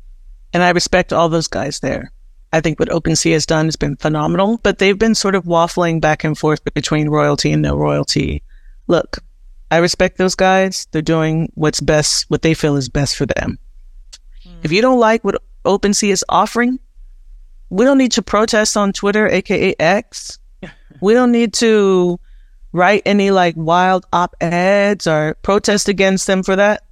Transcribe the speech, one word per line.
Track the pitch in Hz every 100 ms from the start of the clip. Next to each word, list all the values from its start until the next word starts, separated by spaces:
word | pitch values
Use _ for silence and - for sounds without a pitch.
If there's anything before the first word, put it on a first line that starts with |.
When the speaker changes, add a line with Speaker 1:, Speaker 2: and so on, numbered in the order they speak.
| - - - - -
Speaker 1:
And | 175
I | 180
respect | 175 - 185 180
all | - 170
those | 165 -
guys | 95 143 -
there. | 135 131 - - - - -
I | 160
think | 160 151
what | 160
OpenSea | 170 165 156 165
has | 160
done | 151 156
has | 160
been | - 143 139
phenomenal, | 156 151 156 175 202 233
but | 208 190
they've | 196 202
been | 226
sort | 214 196
of | 190
waffling | 175 165 170 185 170 160
back | 156 151
and | 156 147
forth | 151 151 -
between | 147 - 151 151
royalty | 151 147 143 151
and | 151
no | 147
royalty. | 147 - 147 - - 147 - - - - - -
Look, | 165 - - - - - - -
I | 165
respect | 170 - 180 -
those | 185
guys. | - 190 190 190 - -
They're | 156
doing | 160 160 156 160 160
what's | - 151 -
best, | 143 151 - - -
what | 151
they | 160
feel | 156 151 143
is | 123
best | 147 139 -
for |
them. | 135 - - - - - - - - - - -
Speaker 2:
Hmm. | - -
Speaker 1:
If | 151
you | 185
don't | 254 254
like | 220 226
what | 196 - - -
OpenSea | 180 202 202 196 202
is | 190 -
offering, | 175 208 233 247 262 - - - - - - - - -
we | 185
don't | 262 269
need | 254
to | -
protest | - 208 226 220 214 208
on | 196
Twitter, | - 202 214 214
A | 180
K | - 190 185
A | -
X. | 160 202 - - - - - -
Speaker 2:
<laughs> | 185 - - -
Speaker 1:
We | 196
don't | 240 247
need | 233 233
to | - 226 214 196 185 180 175 - - - - -
write | 165 180 208
any, | - 202 196
like, | 190 175 165
wild | 160 175 185 185 -
op-eds | 175 180 - 170 175 185 202 202 208
or | 170 156 156 -
protest | - 208 214 202 -
against | 185 190 190 -
them | 190
for | 185
that. | 190 208 208 -